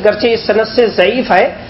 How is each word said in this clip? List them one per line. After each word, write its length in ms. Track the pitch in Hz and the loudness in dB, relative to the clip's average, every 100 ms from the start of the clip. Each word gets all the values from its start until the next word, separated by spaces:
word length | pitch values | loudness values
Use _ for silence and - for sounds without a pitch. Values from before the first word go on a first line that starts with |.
| 202 | 0
گرچہ 220 | 202 240 | 0 0
اس 200 | 220 - | 0 0
سند 280 | 208 220 - | 0 0 0
سے 120 | 226 | 0
ضعیف 440 | - 180 247 233 | 2 0 0 0
ہے، 240 | 185 269 - - | 2 0 -4 -14